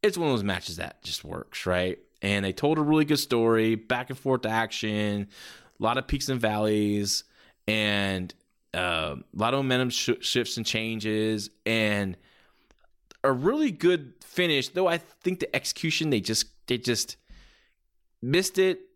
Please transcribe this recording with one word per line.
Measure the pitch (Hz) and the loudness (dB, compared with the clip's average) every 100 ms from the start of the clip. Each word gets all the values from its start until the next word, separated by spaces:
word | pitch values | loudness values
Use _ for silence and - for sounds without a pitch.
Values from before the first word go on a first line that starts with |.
It's | 214 185 | 0 0
one | 160 | 0
of | |
those | 123 | 0
matches | 101 90 - 82 | 0 -4 -6 -8
that | 85 - | -10 -10
just | - - | -12 -10
works, | 78 85 - - - | -10 -12 -12 -6 0
right? | 90 90 - _ _ | 0 0 -4 _ _
And | 101 101 98 | -2 0 -2
they | |
told | 95 143 156 | 0 0 2
a | |
really | 151 156 151 | 4 4 4
good | 147 | 2
story, | - 120 113 113 113 113 | 2 2 4 4 4 0
back | 113 123 127 | 0 -4 -4
and | 131 | -6
forth | 135 127 110 | 0 0 2
action, | 110 113 - 110 107 104 104 101 - - - - _ | 0 -2 -2 -2 0 0 -2 -4 -10 -20 -20 -20 _
a | |
lot | 110 123 | 0 0
of | 131 | 0
peaks | 143 135 | -4 0
and | 127 | 0
valleys, | 113 107 107 107 104 104 101 - - _ - _ - | 0 2 2 4 2 2 0 -2 -6 _ -20 _ -2
and, | 107 107 101 98 95 90 - _ _ _ | 0 2 0 0 -2 -6 -12 _ _ _
uh, | - 90 82 80 69 | -4 -2 -2 -4 -6
a | - | -12
lot | 82 113 | -2 0
of | 135 | 2
momentum | 135 127 127 | 2 2 0
sh-, | 120 - 123 | -2 -2 -2
shifts | - 123 117 - | 0 -2 -2 -4
and | 110 | -2
changes, | 113 113 113 107 107 110 107 101 _ - | -2 -2 -4 -2 0 0 -2 -6 _ -2
and | 113 107 104 98 90 _ _ _ _ _ _ _ _ _ - | 0 2 2 -2 -6 _ _ _ _ _ _ _ _ _ -4
a | 139 | -2
really | 127 156 294 302 | 0 0 2 0
good | 160 170 180 135 - | 2 2 2 -4 -20
finish. | - - 175 143 127 | -10 -2 0 0 -2
Though | 175 185 | 0 0
I | 170 | 0
think | - _ - 180 | -6 _ -4 -4
the | - 135 | -4 -4
execution, | - - 160 - 160 | -4 -4 -2 -2 2
they | 123 | 0
just, | 95 110 - _ - | 0 -2 -2 _ -4
they | 123 | -2
just | 123 113 - - _ - - _ _ _ _ _ _ _ | 0 -2 -2 -10 _ -20 -20 _ _ _ _ _ _ _
missed | 120 156 190 190 | 0 0 0 2
it | 190 185 - | 2 2 -8